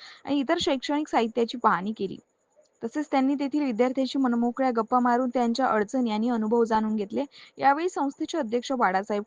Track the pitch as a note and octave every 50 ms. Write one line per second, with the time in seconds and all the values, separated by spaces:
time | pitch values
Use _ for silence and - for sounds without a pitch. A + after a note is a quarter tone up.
0 | - - - - - - C#4+ C#4+ B3 C#4+ E4+ F4 - F4 C#4 B3+ - - C#4+ D4+
1 | D#4 - - B3 A#3 A3 - A#3+ A#3 A3+ - A#3+ - A3 F3+ E3+ F#3+ G#3+ A3 -
2 | G3 F#3 - - - _ _ _ _ _ _ _ _ _ _ _ - A3+ - D4+
3 | D4 - D4 C4+ C4 C4+ C#4+ C4+ C#4+ C4+ - D4+ D4 C4 A3 G3+ B3 B3+ B3+ C4+
4 | C4+ B3+ - C#4 C4 A#3+ A#3+ A#3 A#3+ A#3+ A#3+ - C4 C4 A3+ A3+ A3 - B3+ B3
5 | A#3+ B3 A#3+ B3 C4 B3 - B3+ A#3+ A#3 A#3 C4+ C4 - - G#3+ G3+ G#3 - C4
6 | B3 A3+ G#3 G#3+ A3+ B3+ A#3+ A3 G#3+ G#3+ A#3+ A#3 A#3 A3+ A3 G#3+ A3 G#3+ A3 G#3+
7 | G3 G3+ G#3+ A#3+ C#4+ - - - - - _ - C4+ C4+ C#4 D#4 E4+ F#4 - F#4
8 | C#4 C#4 C#4 - D#4 - - D#4+ C4 G#3+ A#3 B3 - - C4+ A#3+ A3+ F#3 F#3 F#3+
9 | G#3 - G#3+ G#3 G#3